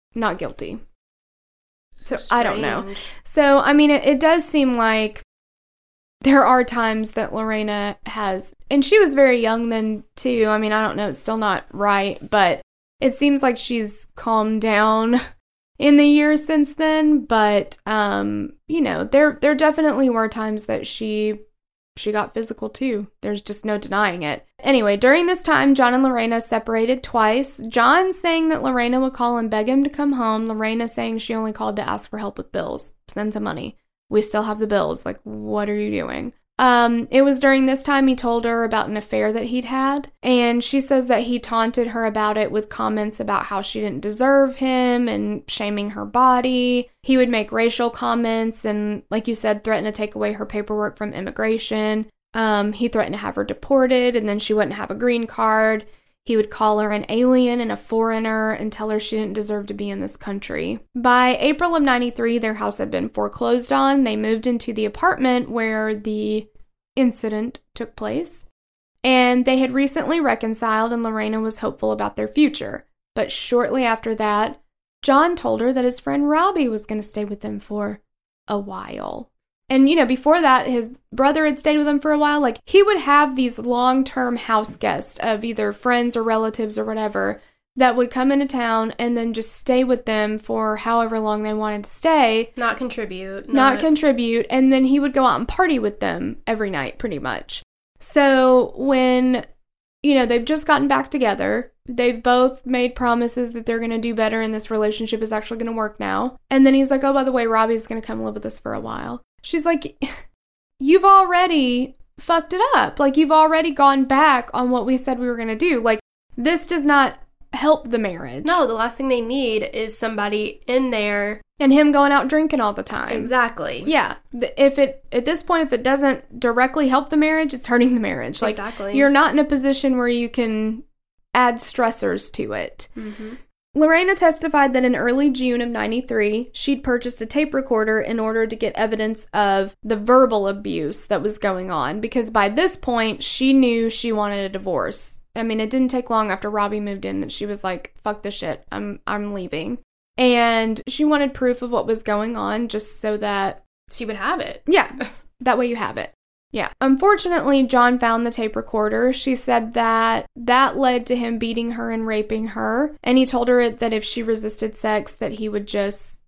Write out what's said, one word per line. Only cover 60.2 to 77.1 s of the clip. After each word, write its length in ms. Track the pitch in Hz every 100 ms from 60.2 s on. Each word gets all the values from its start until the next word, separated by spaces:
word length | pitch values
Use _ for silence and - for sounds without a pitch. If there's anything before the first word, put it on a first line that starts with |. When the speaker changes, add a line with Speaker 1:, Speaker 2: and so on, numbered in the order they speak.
| - 202 - - - 226 -
Speaker 1:
By 420 | 247 247 247 254 254
April 360 | 269 302 349 330
of 60 |
ninety-three, 560 | 277 247 247 240 233 233
their 160 | 226
house 240 | 214 208 208
had 140 | 202
been 180 | 190 208
foreclosed 640 | - 208 - 233 240 240
on. 320 | 269 277 277
They 120 | 247 214
moved 300 | 214 220 240
into 260 | 240 -
the 140 | 220 214
apartment 640 | - 339 - 254 247 -
where 460 | 233 220 220 214 214
the 520 | 214 214 214 214 214 - - _ _ -
incident 640 | 254 - 220 214 226 - _
took 220 | - 233 -
place. 500 | 214 247 339 - - _ _ _ _ _
And 420 | 254 254 247 247 254
they 120 | 262
had 160 | 262
recently 460 | 254 277 320 - 330
reconciled, 760 | 285 220 220 220 226 220 226
and 80 | 233
Lorena 380 | 233 220 214 220
was 180 | 220 214
hopeful 340 | 220 - 220
about 240 | 214 208 -
their 120 | 214
future. 580 | - 294 196 - - - _ _ -
But 160 | -
shortly 520 | - - 240 240 262
after 300 | 247 226 233 220
that, 460 | 214 208 220 - _ _ _ _
John 340 | - 269 330 349
told 240 | 240 220
her 120 | 240
that 120 | 262 247
his 140 | 247
friend 300 | - 285 294
Robbie 400 | 302 370 370 262
was 160 | 214 -
gonna 160 | 214
stay 240 | 208